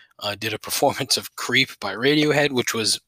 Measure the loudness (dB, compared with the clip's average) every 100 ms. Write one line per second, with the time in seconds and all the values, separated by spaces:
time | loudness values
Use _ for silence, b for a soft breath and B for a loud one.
0 | B -8 -6 -4 -4 -6 -4 0 0 0
1 | 0 -2 -2 -8 0 2 2 -2 -6 0
2 | 2 4 4 2 2 0 -2 -2 -2 -2